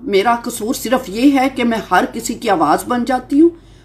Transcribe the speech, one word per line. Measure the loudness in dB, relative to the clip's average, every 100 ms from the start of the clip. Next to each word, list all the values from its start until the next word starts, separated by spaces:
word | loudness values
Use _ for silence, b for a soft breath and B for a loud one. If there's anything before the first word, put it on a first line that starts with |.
मेरा | -2 0 2 0
कसूर | -4 -8 -6 -4
सिर्फ | -2 -2 -2
ये | 2 2
है | 4 0
कि | 0
मैं | -2 -2 0
हर | 0 0
किसी | -6 -8 -6
की | 0
आवाज | 2 2 0
बन | 0 -4
जाती | -2 -4 -2 4
हूँ। | 4 b b b